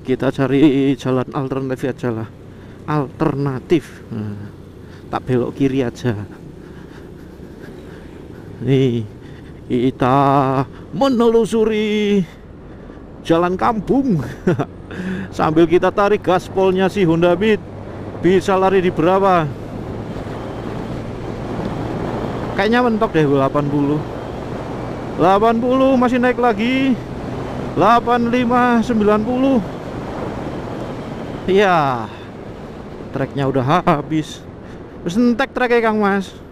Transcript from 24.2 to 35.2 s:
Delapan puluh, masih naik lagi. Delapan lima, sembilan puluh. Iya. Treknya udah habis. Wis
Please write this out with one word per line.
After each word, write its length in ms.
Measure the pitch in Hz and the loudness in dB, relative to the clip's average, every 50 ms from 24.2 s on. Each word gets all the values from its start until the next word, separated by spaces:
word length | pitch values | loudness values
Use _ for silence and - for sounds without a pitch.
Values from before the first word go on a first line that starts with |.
| - - - - - - - - - - - - - - - - - - - - 143 | -8 -8 -8 -8 -8 -8 -8 -8 -8 -8 -8 -8 -8 -8 -8 -8 -8 -8 -2 2 4
Delapan 340 | 175 190 202 208 233 233 233 | 4 6 6 6 4 4 4
puluh, 320 | 233 247 254 262 262 262 269 | 2 2 4 4 6 6 6
masih 240 | 247 247 247 240 254 | 6 4 4 4 4
naik 220 | 240 254 247 233 | 4 2 2 4
lagi. 560 | 240 247 226 196 220 240 254 262 269 269 254 - - - - - - - - - - - - - - - - | 2 2 2 2 0 0 2 2 2 2 0 0 -2 -8 -8 -8 -8 -8 -6 -6 -6 -8 -6 -6 -6 -4 0
Delapan 560 | - 165 202 233 240 233 233 240 247 240 233 233 | 2 4 6 6 6 4 4 2 2 2 2 2
lima, 480 | 247 254 233 247 247 247 247 240 233 | 2 2 4 4 4 4 6 4 4
sembilan 400 | 214 - 247 220 208 202 208 214 | 4 2 2 2 4 4 4 4
puluh. 400 | 214 233 254 247 262 277 269 240 190 - - - - - - - - - - - - - - - - - - - - - - - - - - - - - - - - - - - - | 2 0 0 2 4 4 4 4 2 0 -8 -10 -10 -8 -8 -8 -8 -8 -8 -6 -6 -6 -6 -6 -6 -6 -8 -8 -8 -8 -8 -8 -8 -8 -8 -10 -8 -10 -10 -10 -8 -8 -8 -8 -2
Iya. 640 | - 180 190 214 190 180 165 147 139 127 120 110 104 - - - - - - - - - - - - - - - - - - - - - | 2 4 4 6 6 4 4 4 2 0 -2 -4 -8 -10 -14 -16 -16 -16 -14 -14 -14 -14 -14 -14 -14 -14 -14 -14 -14 -14 -14 -14 -10 -6
Treknya 320 | - 135 123 - 139 139 | -4 -4 -4 -2 -2 -2
udah 380 | 135 131 135 123 127 156 180 175 | 0 0 0 2 2 2 2 4
habis. 560 | 180 170 147 143 135 151 156 147 - - - - - - - - - - - - - - - - | 2 2 2 0 -2 -2 -2 -2 -4 -10 -14 -14 -16 -16 -16 -16 -16 -16 -16 -16 -16 -16 -8 -8
Wis 100 | 175 170 214 | -4 0 2